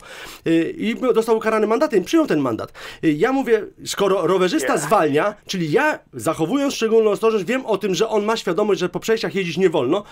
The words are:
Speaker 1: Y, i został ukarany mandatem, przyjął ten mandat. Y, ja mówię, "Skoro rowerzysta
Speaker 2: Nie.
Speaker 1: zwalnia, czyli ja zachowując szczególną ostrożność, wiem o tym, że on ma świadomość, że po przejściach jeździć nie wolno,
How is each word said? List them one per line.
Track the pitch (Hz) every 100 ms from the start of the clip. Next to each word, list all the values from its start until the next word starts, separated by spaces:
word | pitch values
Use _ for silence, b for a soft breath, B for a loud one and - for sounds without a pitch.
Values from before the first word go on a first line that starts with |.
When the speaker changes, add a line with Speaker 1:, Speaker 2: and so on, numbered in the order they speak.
| B B B B 165
Speaker 1:
Y, | 165 156 -
i | 208 226 247 220
został | 226 220
ukarany | 214 220 208
mandatem, | 240 302 196
przyjął | 180 330 302
ten | 156
mandat. | 131 110 - - B B
Y, | 165
ja | 151 233
mówię, | 269 240 220 - - -
"Skoro | - 190 190 165
rowerzysta | 190 180 311 277
Speaker 2:
Nie. | 196
Speaker 1:
zwalnia, | 147 208 156 143 202 208 -
czyli | 185 156
ja | 208 302 269 _
zachowując | 127 131 147 160 277 277
szczególną | - 220 226 214
ostrożność, | 202 220 220 175
wiem | 262 254
o | 196
tym, | 202 175
że | 220
on | 214 208
ma | 226
świadomość, | 196 165 208 170
że | 175
po | 170
przejściach | - 226 185 185
jeździć | 175 156
nie | 190
wolno, | 160 123 196 -